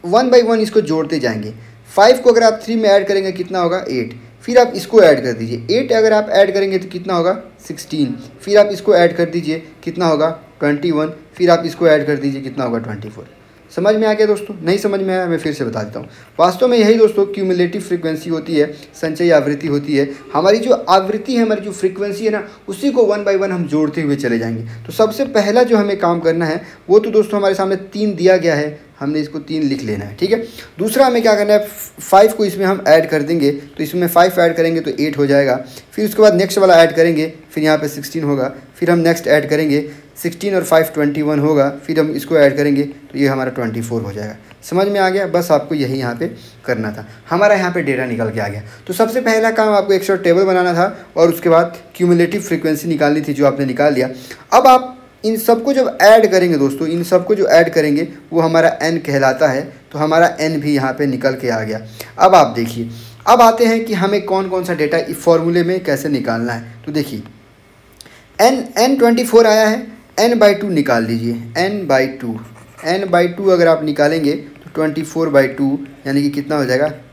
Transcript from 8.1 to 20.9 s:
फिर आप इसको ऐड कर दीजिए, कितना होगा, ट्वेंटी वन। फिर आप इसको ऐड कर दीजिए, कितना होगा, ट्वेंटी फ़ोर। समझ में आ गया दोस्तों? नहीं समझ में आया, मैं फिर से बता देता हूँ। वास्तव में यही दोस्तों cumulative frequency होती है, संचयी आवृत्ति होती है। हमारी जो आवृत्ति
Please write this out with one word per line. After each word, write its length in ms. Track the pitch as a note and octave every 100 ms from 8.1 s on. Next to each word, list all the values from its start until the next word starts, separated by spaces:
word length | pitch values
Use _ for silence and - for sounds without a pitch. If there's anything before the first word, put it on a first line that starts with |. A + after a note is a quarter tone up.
| A#2 - -
फिर 160 | - G#3
आप 120 | G#3
इसको 240 | F#3+ G3 F3
ऐड 200 | E3+ E3+
कर 100 | E3+
दीजिए, 380 | E3 D3+ D#3+ D#3+ -
कितना 220 | - E3 E3+
होगा, 340 | D3+ D#3+ E3 - _
ट्वेंटी 320 | D3 D3 F3
वन। 220 | D3+ D#3 - - -
फिर 120 | F3
आप 140 | E3+ E3+
इसको 220 | - E3+
ऐड 200 | D3+ C#3+
कर 80 | D3
दीजिए, 260 | C#3 C3+
कितना 220 | C3 C3
होगा, 160 | B2+ A#2
ट्वेंटी 300 | A2+ G#2 G#2+
फ़ोर। 180 | A2+ - - _ _ _ -
समझ 200 | G3 G#3+
में 120 | A3
आ 60 |
गया 140 | G#3+ G#3+
दोस्तों? 380 | G3+ - F#3+ D#3+
नहीं 120 | G3
समझ 220 | G#3 G3
में 160 | F#3+ F#3
आया, 100 | F3+
मैं 120 | E3
फिर 160 | D#3
से 120 | C#3+ B2
बता 180 | A2
देता 160 | G#2+ A2+
हूँ। 100 | A#2+ - - -
वास्तव 280 | F3 F3+ B3+
में 100 | A#3+
यही 160 | G#3 A3+
दोस्तों 300 | G#3+ G#3+ G3
cumulative 560 | G3 F#3+ F3+ F3 G3+
frequency 480 | - F3 D#3+ D#3 E3+
होती 260 | D#3+ D#3 D#3+
है, 180 | D3+
संचयी 560 | D3 - - D#3+ D#3 F3
आवृत्ति 380 | D#3 C#3 D3 D#3+
होती 300 | C#3+ C#3+ C#3+
है। 120 | C#3 - -
हमारी 240 | D3 F3+ A3
जो 140 | A#3
आवृत्ति 640 | - -